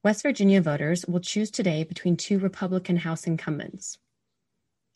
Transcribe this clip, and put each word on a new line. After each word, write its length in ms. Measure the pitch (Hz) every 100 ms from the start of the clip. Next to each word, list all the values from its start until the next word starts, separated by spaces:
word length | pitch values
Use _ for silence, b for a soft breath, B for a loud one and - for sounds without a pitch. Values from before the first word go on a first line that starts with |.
West 180 | 208 208
Virginia 400 | 285 277 294 196
voters 440 | 160 147 147 175 -
will 140 | 175
choose 320 | 180 208 214
today 320 | - 190 156
between 320 | 160 - 180 165
two 240 | - 196
Republican 580 | 190 - 185 185 185 175
House 300 | 165 160 175
incumbents. 720 | 160 - 147 - - - - _ _ _ _ _ _ _ _ _